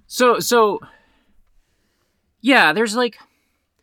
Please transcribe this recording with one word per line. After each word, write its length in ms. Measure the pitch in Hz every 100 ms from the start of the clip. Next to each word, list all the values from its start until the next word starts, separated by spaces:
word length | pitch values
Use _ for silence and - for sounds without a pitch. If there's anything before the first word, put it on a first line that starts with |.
| -
So, 340 | - 247 208
so, 400 | - 240 214 185 - _ _ _ _ _ _ _ _ _ _ _ _ _ _ _
yeah, 320 | 240 247 165
there's, 240 | 160 226 220
like, 220 | 247 - _ _ _ _ _ _